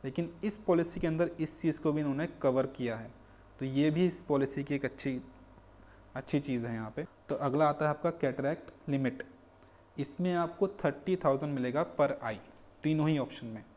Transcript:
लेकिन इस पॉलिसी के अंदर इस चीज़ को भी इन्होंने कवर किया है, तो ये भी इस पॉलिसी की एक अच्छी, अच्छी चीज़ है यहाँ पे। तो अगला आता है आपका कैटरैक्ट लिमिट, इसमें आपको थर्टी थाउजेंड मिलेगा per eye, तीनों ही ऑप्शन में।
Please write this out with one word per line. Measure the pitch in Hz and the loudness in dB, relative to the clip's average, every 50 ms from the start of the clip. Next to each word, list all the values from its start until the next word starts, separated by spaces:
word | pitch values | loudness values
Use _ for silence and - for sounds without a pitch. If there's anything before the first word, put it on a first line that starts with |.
| - | -8
लेकिन | 139 131 - 170 165 - - - | -8 -4 -4 -4 -4 -6 -6 -6
इस | 214 202 | -6 -6
पॉलिसी | - - - 175 165 170 170 - - | -4 2 4 4 4 4 0 -2 -2
के | - | -2
अंदर | 165 160 160 170 165 170 - | 0 2 2 0 0 0 -4
इस | 156 156 - - | -6 -6 -6 -2
चीज़ | - 165 151 156 | 0 0 0 2
को | - 156 147 | 0 0 2
भी | 151 | 2
इन्होंने | 151 143 135 139 160 | 0 0 0 -2 -2
कवर | 170 - - - 139 127 131 131 | -6 -6 0 2 2 4 4 2
किया | 135 135 - 127 117 113 | 0 -2 -4 -2 -2 -2
है, | 113 113 113 - - - - - - - - - - | -4 -8 -12 -16 -20 -20 -20 -20 -20 -20 -20 -10 -8
तो | 135 | -6
ये | 131 131 139 147 156 | -2 2 4 4 4
भी | 151 165 185 | 4 4 4
इस | 180 165 - - | 2 2 -2 -2
पॉलिसी | - 147 139 139 135 139 - 139 | 0 2 2 2 0 -2 -6 -4
की | 139 143 | -2 -2
एक | 139 139 | -2 -2
अच्छी, | 127 - - - 139 131 127 - - - - - - - - - - - - - - - - - - - | -4 -6 -4 -4 -4 -4 -4 -6 -12 -18 -20 -20 -20 -20 -20 -20 -20 -20 -20 -20 -20 -20 -20 -20 -12 -12
अच्छी | 131 135 - - 147 | -10 -6 0 0 0
चीज़ | 139 143 131 123 117 | 0 2 -2 -2 -2
है | 123 117 | -2 -4
यहाँ | 113 110 107 - | -4 -6 -6 -6
पे। | - 156 - - - - - | -8 -8 -8 -12 -20 -6 -6
तो | 143 | -4
अगला | - 143 139 127 147 156 147 | 0 0 2 4 4 4 4
आता | 147 143 151 | 4 2 2
है | 151 | 0
आपका | 147 147 - 170 | 0 2 0 -2
कैटरैक्ट | 165 170 - 135 127 - 135 139 160 165 - - - - - - | 0 2 0 -2 0 0 0 -2 -2 -2 -6 -18 -20 -14 -4 -2
लिमिट, | 139 139 135 127 - - - - - - - - - - - - - - - - - - | 0 2 2 0 -2 -4 -12 -14 -16 -20 -20 -20 -20 -20 -20 -20 -20 -20 -20 -18 -6 -6
इसमें | 143 139 - - 180 185 180 | -6 -6 -4 -2 0 0 2
आपको | 175 170 165 170 - 202 190 | 2 0 0 0 0 -2 -2
थर्टी | 202 - - 156 143 - - - 185 | -2 0 0 0 0 0 -2 -2 -2
थाउजेंड | 180 - 151 135 135 147 147 143 | 2 4 4 4 4 2 -2 -2
मिलेगा | 131 123 127 120 143 170 - - | 0 -2 0 0 0 -2 -2 2
per | - 147 139 | 2 4 4
eye, | - - - 117 110 101 - - - - - - - - - | 4 -2 -4 -6 -6 -6 -10 -18 -20 -20 -20 -20 -20 -4 0
तीनों | 156 156 156 151 156 | 0 2 4 4 4
ही | 160 147 | 4 2
ऑप्शन | 127 - - - - | 0 -2 -6 -12 -10
में। | 117 110 110 101 - - | -10 -10 -10 -12 -16 -20